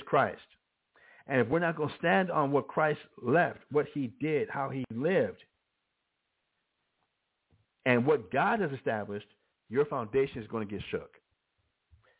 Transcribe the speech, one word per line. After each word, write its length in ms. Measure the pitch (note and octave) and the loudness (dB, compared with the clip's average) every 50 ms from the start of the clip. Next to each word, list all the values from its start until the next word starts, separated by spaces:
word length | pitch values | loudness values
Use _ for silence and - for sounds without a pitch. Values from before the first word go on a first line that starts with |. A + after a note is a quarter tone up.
| - | 2
Christ. 380 | - - C#3+ B2 G2 - - - _ _ _ _ _ _ _ _ _ _ _ _ - - - - | 2 4 4 4 4 0 -6 -14 _ _ _ _ _ _ _ _ _ _ _ _ -20 -20 -18 -8
And 140 | - C#3 B2+ | -2 2 2
if 80 | A#2 A2 | 2 4
we're 120 | D3+ E3+ | 2 2
not 160 | F3 E3 E3 | 2 0 0
gonna 180 | D3+ D3+ C#3 - - | 0 -2 -4 -4 -2
stand 320 | - E3 F#3+ G3 F#3 F3 | 0 2 4 4 2 2
on 220 | E3 D#3 D3 C#3 C#3+ | 2 0 2 2 2
what 160 | C#3 - - | 2 0 0
Christ 320 | - E3+ D#3 D#3 D3 - - - _ - - | 0 0 2 2 2 -2 -6 -20 _ -8 -2
left, 380 | A#2+ C#3 E3+ E3+ C3 G#2 - - - | 2 2 4 2 2 -2 -6 -8 -2
what 160 | C3+ D3 D3 D3 - | 0 0 0 0 -2
he 180 | D3 C3+ A#2 - - | -6 -6 -6 -6 -4
did, 300 | C#3+ D#3 D#3 C#3+ - - | -2 0 0 0 0 -2
how 180 | - C#3+ C#3 C3 | -4 -6 -6 -4
he 160 | C3+ C3+ B2+ - | -4 -6 -8 -6
lived, 520 | A2 A2+ C#3 E3+ F#3+ E3 A#2+ F#2+ F2 - - _ _ _ _ _ _ _ _ _ _ _ _ _ _ _ _ _ _ _ _ _ _ _ _ _ _ _ _ _ _ _ _ _ _ _ _ _ _ _ _ _ _ _ _ _ _ _ - | -6 -2 0 2 2 2 2 0 -2 -10 -18 _ _ _ _ _ _ _ _ _ _ _ _ _ _ _ _ _ _ _ _ _ _ _ _ _ _ _ _ _ _ _ _ _ _ _ _ _ _ _ _ _ _ _ _ _ _ _ 0
and 180 | C3 B2 A#2+ A#2+ | 2 4 4 4
what 260 | C#3+ D#3 C3+ A2+ - | 4 2 2 0 -2
God 300 | - C3+ E3+ G3+ A3+ A3 | -2 0 0 0 0 0
has 120 | F#3+ D3 C3+ | -2 -4 -4
established, 540 | B2+ - C3+ A2+ G#2+ G2+ F2 G2+ G#2 - _ _ _ _ _ _ _ _ - | -6 -4 -4 -4 -4 -4 -6 -8 -10 -10 _ _ _ _ _ _ _ _ -6
your 160 | A2 C3+ D3 | 0 0 0
foundation 560 | D3 D3+ C3 A2+ G#2 G#2+ C3+ C3+ C#3 - B2+ G#2+ | 0 -2 -6 -6 -2 0 0 0 0 -2 -10 -12
is 60 | G#2 | -8
gonna 180 | A#2 A2+ G#2+ | -6 -6 -6
get 160 | G2 G#2 G2 - - | -6 -8 -8 -8 -6
shook. 280 | - E2 D#2+ - _ - _ _ _ _ _ _ _ _ _ _ _ _ _ _ _ - _ _ _ _ | -8 -8 -8 -10 _ -20 _ _ _ _ _ _ _ _ _ _ _ _ _ _ _ -20 _ _ _ _